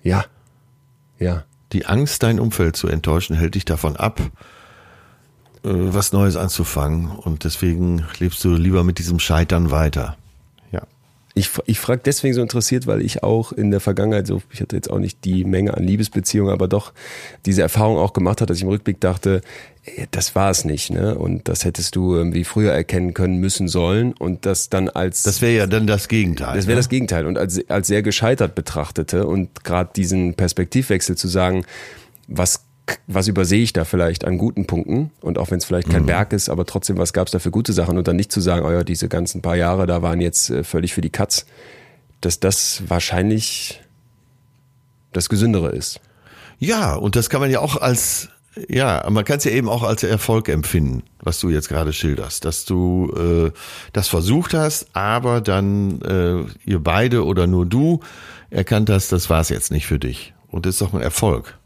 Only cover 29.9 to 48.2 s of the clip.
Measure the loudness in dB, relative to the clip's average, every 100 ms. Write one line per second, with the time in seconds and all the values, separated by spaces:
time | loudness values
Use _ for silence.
29.9 | -2 0 2 0 0 0 0 0 0 0
30.9 | 0 0 -4 -2 2 2 0 -4 -14 -20
31.9 | -20 -20 -20 -8 -2 0 -2 _ _ -12
32.9 | -12 -4 0 2 2 2 4 2 0 0
33.9 | 2 0 0 -2 0 0 -2 -2 -2 0
34.9 | -2 -2 _ -4 -2 -2 -2 0 -2 2
35.9 | 2 4 2 0 0 0 -2 -2 -4 -2
36.9 | 0 0 0 0 0 0 0 0 2 2
37.9 | 2 2 0 0 0 2 2 2 0 0
38.9 | -2 -2 -2 -4 -4 -2 2 2 2 0
39.9 | 0 0 0 0 0 -2 -2 -2 -2 -2
40.9 | -2 -4 -2 -2 -2 -6 -20 -20 -20 -20
41.9 | _ _ _ -4 0 0 0 -2 -4 -2
42.9 | -2 0 0 0 0 -2 -6 -10 -14 _
43.9 | _ _ _ _ _ _ _ _ _ _
44.9 | _ _ -6 0 2 4 2 0 -4 -8
45.9 | -12 _ _ -20 -20 -20 -6 -2 0 0
46.9 | 0 0 0 0 0 0 0 0 0 0
47.9 | 0 0 -4